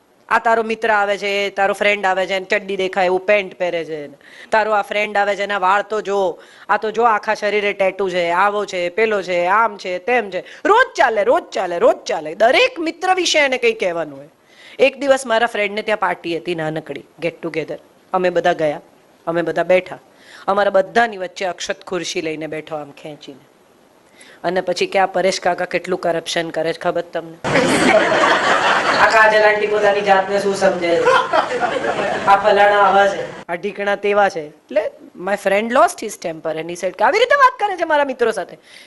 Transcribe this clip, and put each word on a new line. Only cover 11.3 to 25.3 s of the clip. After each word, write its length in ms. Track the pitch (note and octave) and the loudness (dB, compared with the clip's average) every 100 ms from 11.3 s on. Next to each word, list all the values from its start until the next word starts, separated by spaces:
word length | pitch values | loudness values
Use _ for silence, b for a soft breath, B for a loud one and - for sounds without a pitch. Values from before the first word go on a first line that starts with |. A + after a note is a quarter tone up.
| D#4+ | 2
ચાલે, 360 | - - F#3 F3 | 0 -6 -4 2
રોજ 180 | A#3+ - | 2 2
ચાલે. 380 | - F#3+ D3+ F3 | -2 -6 -6 2
દરેક 440 | A3 D#4 B4+ - | 4 4 2 0
મિત્ર 340 | D#4+ D#4+ F#4 | -8 -4 0
વિશે 260 | F#4 E4 D#4 | 0 2 2
એને 180 | C#4+ B3+ | 2 2
કંઈ 160 | A#3 | 0
કહેવાનું 440 | A3+ G3 E3+ D3+ C#3 | 0 -4 -4 -6 -10
હોય. 120 | C#3+ _ B B B B | -20 _ B B B B
એક 200 | C4 C4 | 0 2
દિવસ 260 | C#4 C4 B3 | 0 0 2
મારા 220 | A3+ A#3 | 0 0
ફ્રેન્ડને 340 | G#3 G#3 G#3 | 0 -4 -4
ત્યાં 180 | G#3 G#3 | -4 -2
પાર્ટી 380 | F3+ F3 F3 E3 | -2 -2 -4 -6
હતી 180 | - E3+ | -4 -4
નાનકડી, 480 | D#3 D#3 D3+ C#3 - _ | -4 -6 -8 -14 -14 _
ગેટ 220 | E3 E3 | -8 -6
ટુગેધર. 360 | E3 D#3 C#3+ D3+ _ _ _ | -8 -6 -8 -10 _ _ _
અમે 160 | F#3+ F3+ | -2 0
બધા 240 | F3 F3 | 2 0
ગયા, 280 | D#3 D#3 D3+ - _ _ _ - | 0 -2 -4 -12 _ _ _ -6
અમે 140 | E3+ | -4
બધા 220 | E3 D#3+ | -2 -2
બેઠા. 360 | E3+ F#3 F3+ C#3 _ B B B - | 2 2 0 -16 _ B B B -2
અમારા 220 | G3+ G3+ | 0 2
બધાની 480 | G3 F#3+ A3 A#3 G3+ | 2 2 0 0 -2
વચ્ચે 280 | F3+ - F#3+ | -10 -6 -6
અક્ષત 380 | E3+ - G3 | -6 -8 -10
ખુરશી 380 | - F3+ E3 F3+ | -6 -6 -4 -6
લઈને 260 | D#3+ D#3 D#3 | -6 -6 -8
બેઠો 280 | D#3 D3+ D#3 | -10 -10 -12
આમ 160 | C#3+ | -12
ખેંચીને. 480 | C#3+ D#3+ D3 - C3 _ _ _ _ _ _ _ B B B | -16 -18 -16 -18 -20 _ _ _ _ _ _ _ B B B
અને 180 | E3 F#3 | -4 -2
પછી 240 | F#3 F3 F#3 | -2 -2 0
કે, 140 | G3 | 2
"આ 60 | F#3 | 2
પરેશ 340 | F#3 F#3 | 2 0